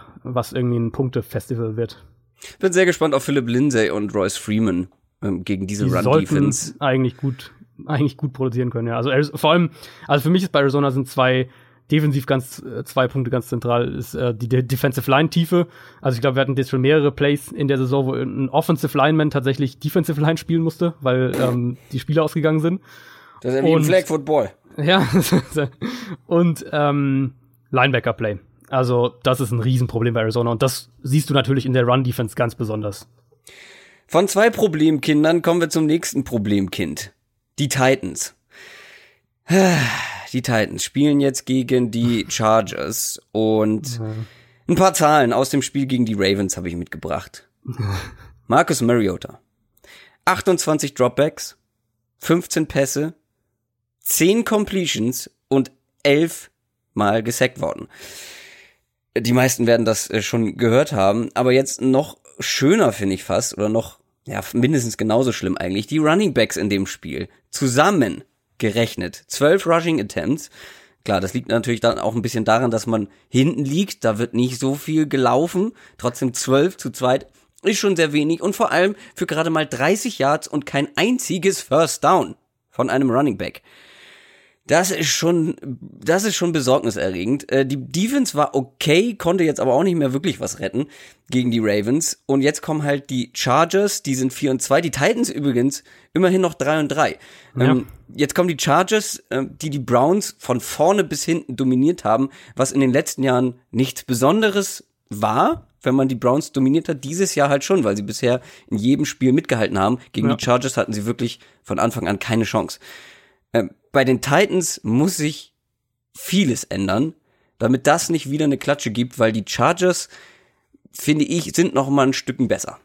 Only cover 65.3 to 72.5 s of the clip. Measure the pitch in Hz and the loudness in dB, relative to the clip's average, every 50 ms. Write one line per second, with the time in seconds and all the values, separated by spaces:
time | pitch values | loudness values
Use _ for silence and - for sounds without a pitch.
65.3 | - - - 92 90 - - 90 95 104 104 - 147 156 151 151 165 202 214 175 | -2 -2 -4 -4 -4 -4 -4 -4 -4 -4 -4 -2 -2 0 2 2 2 2 2 2
66.3 | - 127 110 - - 80 98 101 101 95 95 - - - - 80 64 65 98 - | 2 2 0 0 0 -4 -2 0 0 0 -2 -4 -8 -12 -12 -10 -8 -8 -10 -10
67.3 | _ _ _ _ - - 143 127 117 135 156 196 208 160 120 95 78 - - _ | _ _ _ _ -6 -2 -2 0 2 4 4 4 4 2 0 0 -2 -8 -14 _
68.3 | _ _ _ _ _ - 117 107 98 117 117 - - - 92 87 - - _ - | _ _ _ _ _ -4 -4 -2 0 0 -2 -2 -2 -8 -8 -8 -10 -12 _ -12
69.3 | - - 139 151 180 196 - 165 165 170 165 170 160 123 104 104 - 90 - 104 | -4 2 4 4 4 2 2 2 0 0 2 0 -2 -2 -2 -4 -6 -4 -2 -2
70.3 | 151 165 - - _ - - - - - _ _ _ _ - - 101 90 98 92 | -2 -4 -4 -16 _ -20 -20 -20 -20 -20 _ _ _ _ -4 -2 -2 -2 -2 -2
71.3 | - 123 - - 113 117 110 127 120 107 - 117 - - - 110 110 120 101 117 | -6 -6 -4 -2 -2 -2 0 -2 -2 0 2 0 0 0 -4 -4 -4 -2 -4 -4
72.3 | - 117 107 110 | -4 -2 2 2